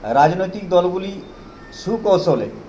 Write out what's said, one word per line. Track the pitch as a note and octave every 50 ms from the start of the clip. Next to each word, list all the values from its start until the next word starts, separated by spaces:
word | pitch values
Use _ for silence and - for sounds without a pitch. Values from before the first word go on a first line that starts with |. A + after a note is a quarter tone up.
| - G#2+ A#2
রাজনৈতিক | C3+ D3 D#3+ F3 F#3 F#3+ F3+ - G#3+ F#3+ F3
দলগুলি | F#3 F3 F3+ F3+ F3+ F#3 F#3+ G3 G3 F#3+ - - - - - - - - - - -
সুকৌশলে | - - - A3 A3+ G#3+ G#3 F#3+ E3+ D#3 E3+ D3 A#2 G#2 F#2+ - - -